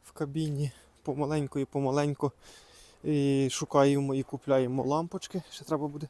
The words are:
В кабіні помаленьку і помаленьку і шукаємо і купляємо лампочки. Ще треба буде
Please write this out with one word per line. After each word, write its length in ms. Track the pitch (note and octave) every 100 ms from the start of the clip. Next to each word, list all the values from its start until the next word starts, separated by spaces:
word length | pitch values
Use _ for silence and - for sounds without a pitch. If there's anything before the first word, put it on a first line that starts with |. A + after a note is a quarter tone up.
В 80 | -
кабіні 600 | - D3 D3 D#3 C#3+ D3 - - _
помаленьку 560 | - C3+ D3 D3+ C#3 C#3+
і 60 |
помаленьку 680 | C3+ C#3+ C3+ C#3 D3 C#3 C#3 - - - - - - -
і 440 | - D3 C#3 C3+ C3+
шукаємо 640 | - D#3 D3 C#3 C#3 C#3
і 80 | C3+
купляємо 600 | C3 C#3 - C3+ B2 C3
лампочки. 580 | C3 D3+ F3 F#3+ - F#3 -
Ще 140 | -
треба 240 | C#3 D#3 D3
буде 200 | D3 D3+